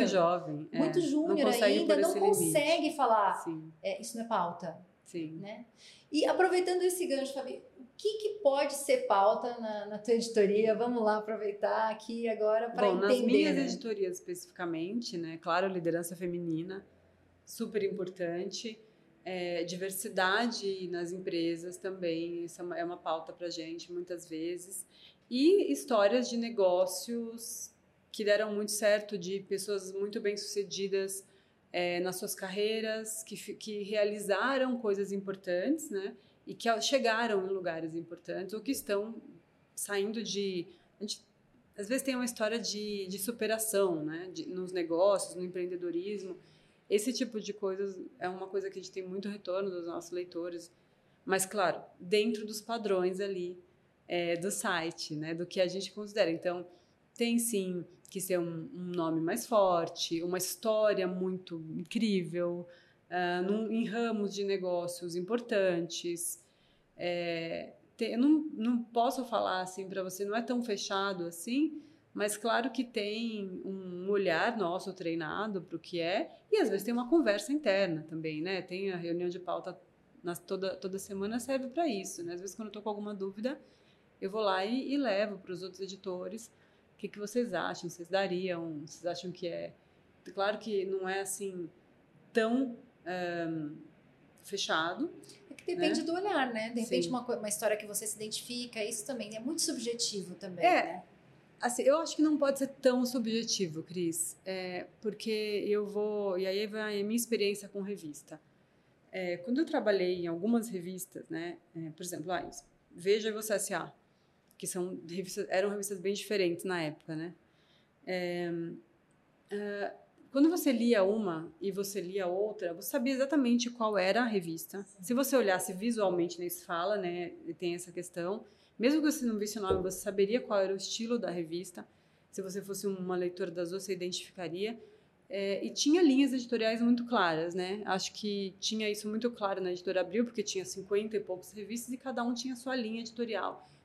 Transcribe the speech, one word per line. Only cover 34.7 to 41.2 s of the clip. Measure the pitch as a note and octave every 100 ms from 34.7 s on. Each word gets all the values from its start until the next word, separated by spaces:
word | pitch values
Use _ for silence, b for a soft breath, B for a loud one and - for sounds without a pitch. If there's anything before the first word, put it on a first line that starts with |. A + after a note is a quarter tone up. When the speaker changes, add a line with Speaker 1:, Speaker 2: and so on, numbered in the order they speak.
| A#3+
Speaker 2:
coisas | A3 G3 F#3+
importantes, | G3 G3 F#3+ - F3 G#3 D#4+ -
né? | G3 G3 A#3+ B B -
E |
que | - A#3+
a-, | A3+
chegaram | A3 C4+ A3+ A3 A#3 G3+ F#3+
em |
lugares | F#3+ F3 E3 E3
importantes | E3 E3 E3 - F3 F#3+
ou | G#3+
que | G#3
estão | C4+ - G3+ A3 A3+ - - _ _ _
saindo | - - G3+ G3+ A3+
de, | F#3+ F#3+ G3 F3+ F3 B B -
a |
gente, | G#3 -